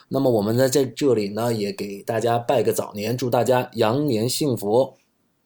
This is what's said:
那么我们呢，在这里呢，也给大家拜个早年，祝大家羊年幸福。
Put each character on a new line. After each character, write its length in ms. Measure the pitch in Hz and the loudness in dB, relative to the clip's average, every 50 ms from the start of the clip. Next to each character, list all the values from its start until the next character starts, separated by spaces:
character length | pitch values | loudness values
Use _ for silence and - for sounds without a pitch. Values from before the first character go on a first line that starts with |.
| _ _ | _ _
那 100 | - 135 | -4 0
么 100 | 139 131 | 2 2
我 120 | 120 107 | 2 2
们 160 | 98 104 113 123 | 2 2 2 2
呢， 100 | 135 131 | 2 2
在 160 | 123 147 135 | 2 2 0
这 300 | 135 - - 147 139 117 | 0 -2 -2 0 2 2
里 160 | 107 104 98 | 2 0 -4
呢， 240 | 104 107 117 120 120 | -4 -4 -4 -2 -2
也 180 | 107 101 101 | -2 -4 -6
给 320 | 98 - 98 104 98 98 - | -6 -8 -10 -10 -10 -10 -6
大 160 | - 113 110 | -4 -2 -2
家 180 | 110 117 117 117 | 0 0 0 0
拜 240 | 120 - 143 120 | 0 0 0 2
个 120 | 104 110 107 | 2 2 0
早 180 | - - - - | -2 -4 -6 -8
年， 220 | 101 104 110 120 | -6 -6 -4 -4
祝 140 | 123 139 120 | -2 -2 0
大 160 | 117 127 113 | 0 2 2
家 260 | 123 127 127 123 - - | 4 2 2 0 -2 -2
羊 300 | 113 113 107 117 139 151 | 0 0 2 2 0 0
年 220 | 147 117 107 110 127 | 0 0 0 0 -2
幸 300 | - - 160 143 120 101 | -2 -2 0 -2 -2 -2
福。 360 | 101 101 110 123 135 135 - _ _ _ _ _ _ _ _ _ _ | -2 2 2 2 2 2 -4 _ _ _ _ _ _ _ _ _ _